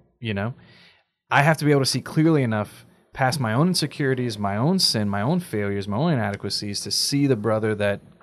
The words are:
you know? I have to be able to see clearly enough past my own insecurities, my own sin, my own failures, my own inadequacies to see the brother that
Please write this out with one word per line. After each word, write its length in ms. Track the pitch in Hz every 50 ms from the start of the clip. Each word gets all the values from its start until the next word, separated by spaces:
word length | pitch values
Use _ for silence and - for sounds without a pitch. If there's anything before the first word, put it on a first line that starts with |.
| _ _ _ _
you 140 | 117 110 104
know? 200 | 98 101 117 - - - - - - - - _ _ _ _ _ _ _ _
I 120 | - 131 143
have 140 | 160 160
to 80 | - 147
be 80 | 147 147
able 100 | 135 135
to 40 |
see 140 | - - 127
clearly 440 | - - - 160 156 165 160 147 131
enough 420 | 117 110 107 104 - - - - - _ _ _ _ -
past 280 | - 131 127 120 151
my 120 | 127 110 107
own 160 | 123 160 185
insecurities, 680 | 175 - 165 131 - - 147 131 131 127 123 120 104 104
my 180 | 104 98 98
own 220 | 107 120 160 196 190
sin, 300 | - - - 117 104 101
my 120 | 98 101
own 200 | 101 127 175 180
failures, 480 | 175 - - 104 104 101 101 101 98 104
my 80 | 98
own 160 | 110 156 175 156
inadequacies 680 | 120 107 101 101 98 - 101 - - 107 104 101 - -
to 100 | 110 -
see 340 | - - - 143 143 143
the 80 | 139 131
brother 400 | 104 104 113 110 110 110 110 110
that 260 | 101 104 101 101 101 - - - _